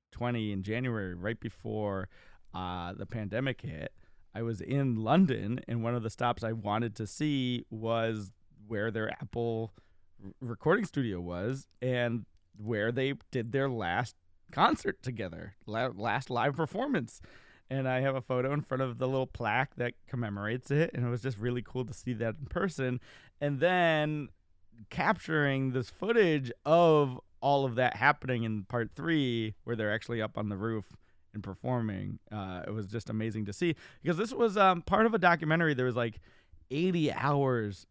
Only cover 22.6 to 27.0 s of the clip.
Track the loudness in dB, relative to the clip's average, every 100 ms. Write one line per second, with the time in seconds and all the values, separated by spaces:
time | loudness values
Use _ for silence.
22.6 | -2 -2 -2 -2 -8 -20 -20 -6 -2 2
23.6 | 4 4 4 4 2 -2 -6 -12 _ _
24.6 | -20 -20 -12 0 2 2 0 2 4 2
25.6 | 0 -2 -4 -6 2 6 6 4 0 -6
26.6 | 4 8 8 8